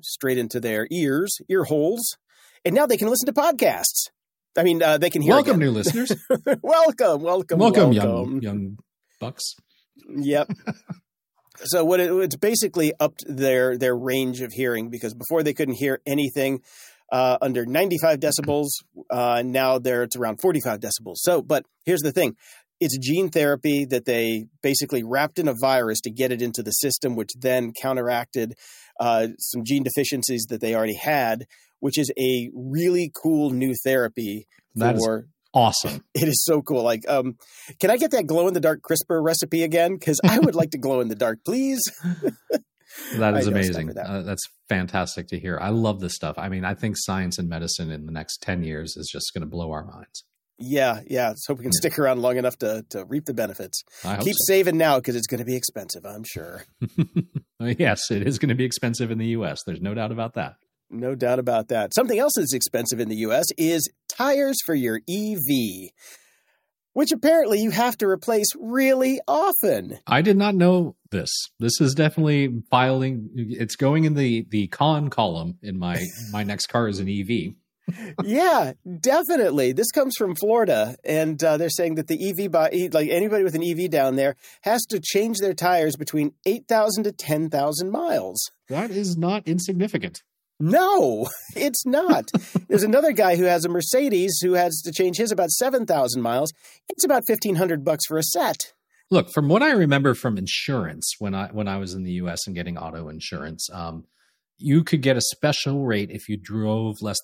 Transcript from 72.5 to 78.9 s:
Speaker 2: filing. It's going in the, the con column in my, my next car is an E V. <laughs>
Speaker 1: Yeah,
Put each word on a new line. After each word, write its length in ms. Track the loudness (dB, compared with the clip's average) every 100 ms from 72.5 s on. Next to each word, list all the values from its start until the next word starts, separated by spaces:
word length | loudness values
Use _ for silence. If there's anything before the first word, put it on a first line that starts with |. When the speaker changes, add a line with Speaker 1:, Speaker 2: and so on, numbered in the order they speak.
| -2 0
Speaker 2:
filing. 580 | 2 4 2 0 -4 -8 -8
It's 400 | -8 -6 -6 0
going 300 | 2 4 4
in 100 | 2
the, 300 | 2 0 0
the 180 | -2 -2
con 420 | 0 2 2 0
column 500 | 0 0 0 -6 -8
in 160 | -8 -6
my, 260 | -4 -2 -4 -8 -8
my 120 | -6
next 240 | -4 -4 -2
car 200 | 0 0
is 120 | -2
an 80 | -4
E 140 | -4
V. 320 | -2 -4 -4 -10 _ _ -10
<laughs> 80 | -10 -10 -8
Speaker 1:
Yeah, 500 | -2 2 4 4 2 -4 -12